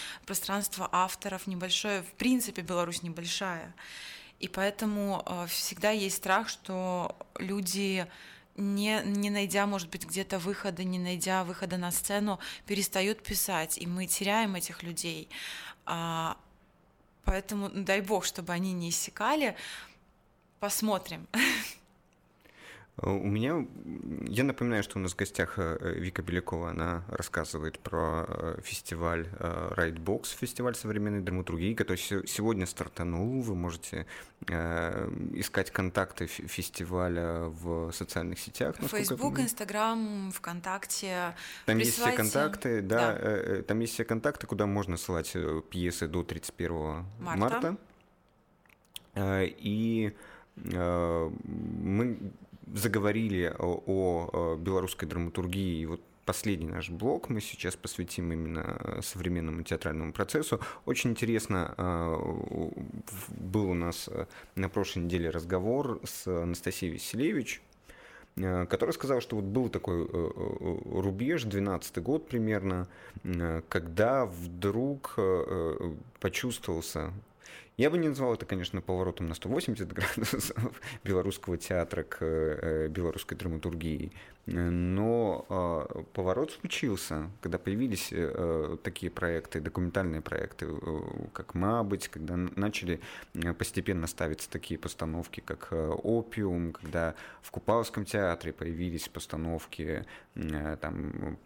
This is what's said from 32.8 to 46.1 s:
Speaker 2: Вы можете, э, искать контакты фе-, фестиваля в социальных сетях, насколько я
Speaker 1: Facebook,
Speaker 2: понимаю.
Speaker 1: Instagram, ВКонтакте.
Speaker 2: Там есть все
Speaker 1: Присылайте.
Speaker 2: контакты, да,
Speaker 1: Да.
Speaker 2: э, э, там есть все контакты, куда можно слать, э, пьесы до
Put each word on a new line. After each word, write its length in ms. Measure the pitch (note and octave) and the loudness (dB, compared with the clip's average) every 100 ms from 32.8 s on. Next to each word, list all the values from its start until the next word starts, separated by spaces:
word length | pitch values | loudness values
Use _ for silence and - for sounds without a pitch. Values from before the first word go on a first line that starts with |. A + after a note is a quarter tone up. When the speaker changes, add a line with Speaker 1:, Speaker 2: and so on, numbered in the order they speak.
| E2 - E2+ E2+ G#2+ C3 | -6 -2 -2 2 2 0
Speaker 2:
Вы 120 | A#2 F#2 | 0 0
можете, 500 | F2 E2+ - - - - - - - | -2 -4 -6 -6 -8 -10 -16 -10 -4
э, 600 | E2 E2 E2 E2+ G2 - - E2 | 0 0 0 0 -2 -2 -2 -4
искать 380 | - G2 - F#2+ | -2 0 0 0
контакты 560 | - F#2 F#2 F#2+ - E2+ | 2 2 2 0 -2 -6
фе-, 200 | - - | -6 -8
фестиваля 920 | - F2+ - F2 F2+ F2+ E2+ E2+ E2+ E2 | -6 -6 -4 -2 0 2 2 0 0 -2
в 420 | D#2+ E2+ E2 E2 | -4 -2 -2 -2
социальных 480 | - - - E2+ F2 | -4 -4 -4 -4 -4
сетях, 360 | - - - - | -6 -2 -2 0
насколько 160 | - G#3+ | -2 0
я 60 | |
Speaker 1:
Facebook, 160 | G#3 A#3+ C#4 | 0 0 0
Speaker 2:
понимаю. 120 | C#4 B3 | 2 0
Speaker 1:
Instagram, 840 | - G3+ G#3 A3 A3+ G#3+ G#3 F#3+ | 0 -2 0 2 2 0 -2 -4
ВКонтакте. 1040 | F#3 - F3 F3 F#3+ - - G3 F3+ F3 E3+ - - - | -6 -6 -6 -4 -4 -4 -4 -2 -2 -2 -4 -12 -6 2
Speaker 2:
Там 120 | A2+ | 4
есть 120 | - - | 4 4
все 80 | A#3+ | 2
Speaker 1:
Присылайте. 120 | B3 | 4
Speaker 2:
контакты, 640 | G#2+ C3+ D3+ - C3+ A2+ | 4 4 2 2 0 2
да, 300 | G2 A2+ A#2 | 4 4 4
Speaker 1:
Да. 60 | G#2+ | 2
Speaker 2:
э, 400 | G#2 G#2 F#2+ G2 | 2 2 2 0
э, 40 | |
там 180 | G2 G#2+ | 0 0
есть 120 | A2+ | 0
все 120 | - A#2 | 0 0
контакты, 420 | A2+ D3 C#3+ - | 2 2 0 -2
куда 180 | G#2 G#2 | 0 2
можно 280 | G2+ F#2 E2+ | 2 2 -2
слать, 360 | - F2 D#2+ F#2 | 0 -2 0 -2
э, 260 | D#2 D#2+ - | 0 -2 -2
пьесы 380 | F#2 F2 E2+ | 0 0 0
до 160 | E2 | 0